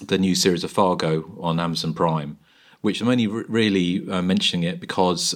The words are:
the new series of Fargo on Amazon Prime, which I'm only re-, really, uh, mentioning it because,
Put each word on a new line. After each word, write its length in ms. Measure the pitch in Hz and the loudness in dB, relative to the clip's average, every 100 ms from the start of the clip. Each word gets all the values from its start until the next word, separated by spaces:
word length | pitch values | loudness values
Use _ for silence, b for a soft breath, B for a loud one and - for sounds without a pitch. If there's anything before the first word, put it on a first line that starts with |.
the 160 | - 95 | -2 2
new 160 | 95 | 2
series 300 | 90 98 87 | 2 2 2
of 80 | 90 | 0
Fargo 680 | - 95 87 82 80 78 - | 2 2 2 0 -2 -4 -6
on 200 | 85 82 | -2 -2
Amazon 340 | 85 80 82 | -2 -2 -4
Prime, 460 | 78 85 80 73 - b b b b | -2 0 0 -4 -12 b b b b
which 200 | 107 - | -4 0
I'm 60 | 113 | 0
only 200 | 127 107 | 2 0
re-, 180 | 113 - | -2 -2
really, 640 | 110 110 98 87 92 - | 2 4 4 2 0 -2
uh, 140 | 95 | -2
mentioning 400 | 90 101 - 90 98 | 2 2 2 0 -2
it 120 | 87 | -4
because, 560 | - - 90 85 - | -4 0 2 2 -2